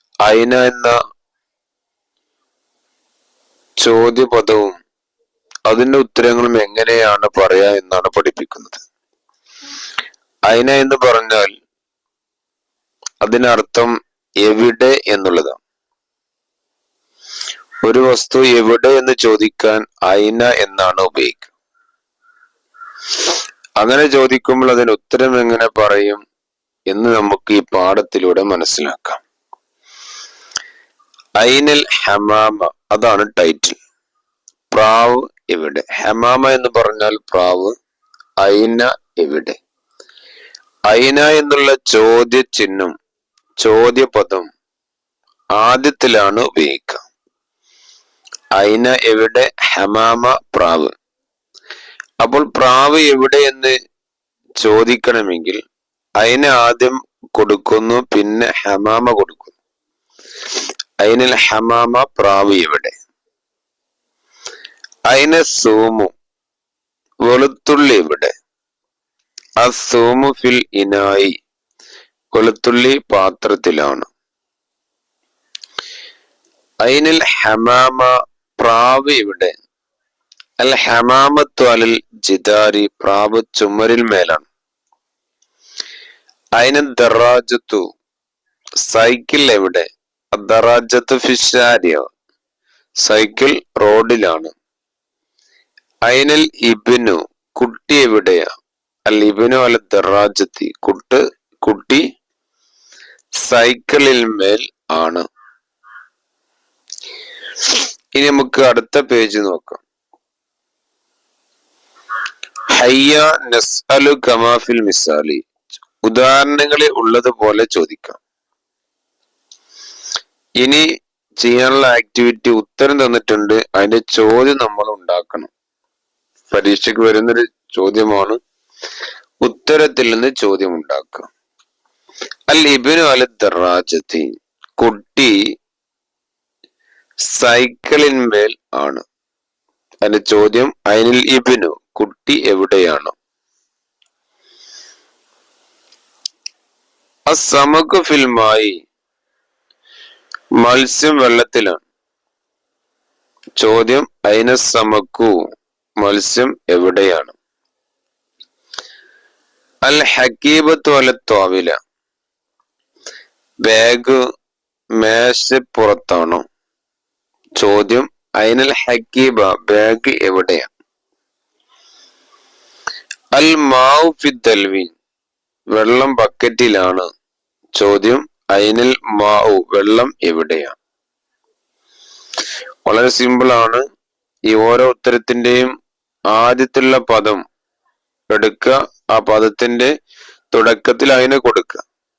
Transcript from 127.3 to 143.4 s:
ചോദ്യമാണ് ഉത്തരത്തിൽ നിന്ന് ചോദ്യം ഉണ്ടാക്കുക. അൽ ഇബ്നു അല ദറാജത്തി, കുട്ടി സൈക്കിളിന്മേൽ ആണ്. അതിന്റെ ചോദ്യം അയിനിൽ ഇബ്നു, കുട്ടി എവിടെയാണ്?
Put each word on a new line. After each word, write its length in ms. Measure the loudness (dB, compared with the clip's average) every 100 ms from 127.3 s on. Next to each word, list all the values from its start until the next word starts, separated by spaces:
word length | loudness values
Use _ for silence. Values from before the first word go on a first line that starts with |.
| 0 -2 _ _ -4
ചോദ്യമാണ് 580 | -2 0 0 0 -2 -6 -10 _ _ _ -20 -18 -18 -20 _ _ -4
ഉത്തരത്തിൽ 580 | -4 -2 0 2 0 -2
നിന്ന് 160 | 0 -2 -2 -2
ചോദ്യം 280 | -2 -4 -6
ഉണ്ടാക്കുക. 480 | -8 -10 -10 -20 -20 _ _ _ _ _ _ _ _ -18 -18 -10 -2
അൽ 80 | 0 2
ഇബ്നു 300 | 0 0 2 2
അല 120 | 2 0 -2
ദറാജത്തി, 800 | -2 0 0 -2 -2 -6 -6 -6 -6 -10 _ _ _ -2
കുട്ടി 500 | -2 -2 -8 -2 2 2 -2 -8 _ _ _ _ _ _ _ _ _ _ _ _ _ _ _ -10
സൈക്കിളിന്മേൽ 1300 | -6 -2 0 2 0 -6 -2 0 2 0 0 0 0 -4 _ -8
ആണ്. 200 | -6 -8 -14 _ _ _ _ _ _ _ _ _
അതിന്റെ 200 | -2 -2 0
ചോദ്യം 360 | 2 2 2 -2 -4 -2
അയിനിൽ 300 | 0 2 0 0 0
ഇബ്നു, 360 | 0 0 -2 -6 _ -6
കുട്ടി 360 | -6 -6 -4 -2 0
എവിടെയാണ്? 600 | 0 0 2 2 0 -6 -14 _ _